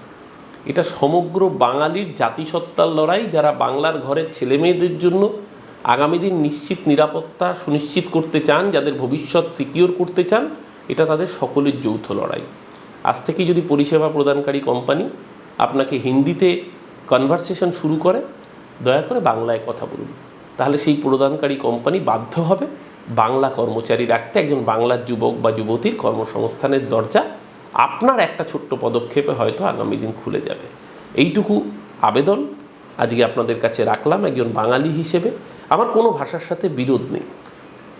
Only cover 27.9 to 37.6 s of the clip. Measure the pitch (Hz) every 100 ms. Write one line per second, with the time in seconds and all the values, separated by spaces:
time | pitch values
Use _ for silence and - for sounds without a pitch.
27.9 | - 247 247 165 - 160 143 - 127 117
28.9 | 117 120 143 143 120 110 - 196 - 107
29.9 | 110 110 - - 101 - - - - -
30.9 | - - - 170 208 202 208 - - -
31.9 | - 110 117 156 214 294 - - - -
32.9 | - 117 120 113 123 113 117 117 - 110
33.9 | 110 147 190 185 127 113 110 110 127 160
34.9 | 156 160 175 220 - - - - 165 233
35.9 | 220 226 185 135 165 - 175 185 131 127
36.9 | 123 - - - - - -